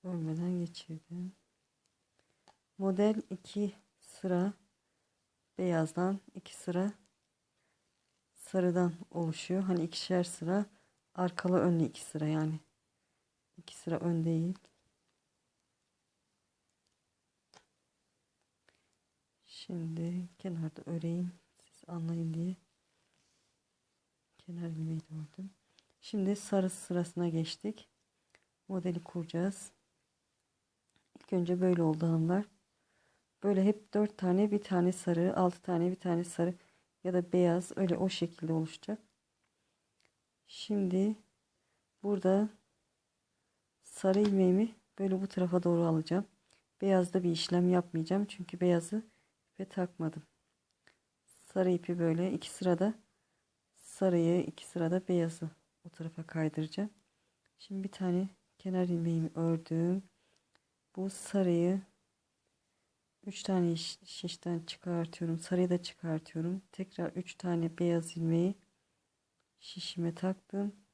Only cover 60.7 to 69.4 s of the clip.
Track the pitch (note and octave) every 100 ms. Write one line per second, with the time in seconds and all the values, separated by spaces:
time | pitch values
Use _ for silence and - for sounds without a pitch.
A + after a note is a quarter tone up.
60.7 | _ _ - F#3+ F#3+ - G3+ F#3 E3+ F3
61.7 | F#3+ F#3+ _ _ _ _ _ _ _ _
62.7 | _ _ _ _ _ - - - F#3+ F3
63.7 | E3 - - - - F3 - F3 E3+ E3
64.7 | - F3+ E3+ E3+ - E3+ E3 E3 F3+ F3+
65.7 | F3+ F3 - E3+ D#3+ D#3+ E3 E3 F#3+ -
66.7 | - F#3 - E3+ - F3+ - F3+ E3+ E3
67.7 | E3 F3 E3+ E3 E3+ E3 E3 F3+ G3+ _
68.7 | _ _ _ _ _ _ _